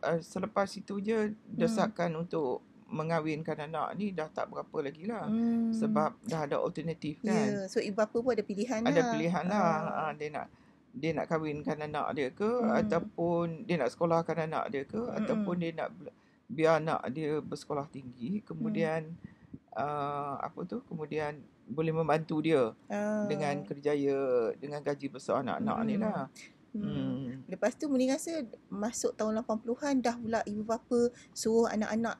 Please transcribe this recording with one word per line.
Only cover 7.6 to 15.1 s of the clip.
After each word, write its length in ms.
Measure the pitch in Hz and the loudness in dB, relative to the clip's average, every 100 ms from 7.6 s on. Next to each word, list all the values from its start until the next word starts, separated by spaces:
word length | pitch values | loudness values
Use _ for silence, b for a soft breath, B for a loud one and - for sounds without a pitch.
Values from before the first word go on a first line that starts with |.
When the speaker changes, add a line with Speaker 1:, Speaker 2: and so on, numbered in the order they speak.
| 190 | -2
Speaker 2:
so 100 | - | -2
ibu 160 | 208 | -2
bapa 240 | 202 214 233 | 0 2 2
pun 140 | 247 | 2
ada 100 | 220 | 0
pilihan 400 | 208 196 214 226 | 0 -2 -2 0
Speaker 1:
Ada 160 | 233 277 | 4 4
Speaker 2:
lah. 120 | - | 4
Speaker 1:
pilihan 320 | 156 165 175 170 | 2 2 2 2
lah. 160 | 208 180 160 | 4 4 4
Speaker 2:
Ah. 220 | 160 - | 0 -2
Speaker 1:
Ah, 100 | 156 | -2
dia 160 | 151 151 | -4 -6
nak, 180 | 147 - B B B _ | -6 -8 B B B _
dia 200 | - 156 | -4 -2
nak 180 | 151 - | 0 0
kahwinkan 480 | 160 156 147 147 151 | 0 0 -4 -2 -4
anak 240 | 151 151 - | -2 -2 -2
dia 160 | 127 131 | 0 -2
ke, 200 | - 208 | 0 0
Speaker 2:
Hmm. 240 | 247 226 - | 2 2 2
Speaker 1:
ataupun 680 | - 165 214 - 170 170 170 160 | 4 2 0 -2 2 2 0 -4
dia 160 | - 135 | -2 0
nak 160 | 123 | 0
sekolahkan 480 | - 170 165 165 160 | 2 2 4 2 -2
anak 220 | 160 151 - | -2 -2 -2
dia 140 | 139 | -4
ke, 140 | 139 214 | -4 -4
Speaker 2:
Hmm, 160 | 240 | -4